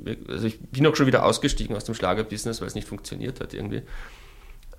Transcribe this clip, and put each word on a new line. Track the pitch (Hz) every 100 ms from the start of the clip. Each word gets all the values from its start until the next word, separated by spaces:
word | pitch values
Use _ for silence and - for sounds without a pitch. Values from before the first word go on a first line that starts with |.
wirk-, | 95 - -
also | 71 110
ich | -
bin | - 127 151
auch | 147
schon | 135
wieder | 127
ausgestiegen | - 113 135 - 110
aus | 104
dem | -
Schlagerbusiness, | 113 92 98 110 104 117 117
weil | 95
es |
nicht | 107 -
funktioniert | 104 - 98 107 127
hat | -
irgendwie. | - 101 110 131 - - - - - - - -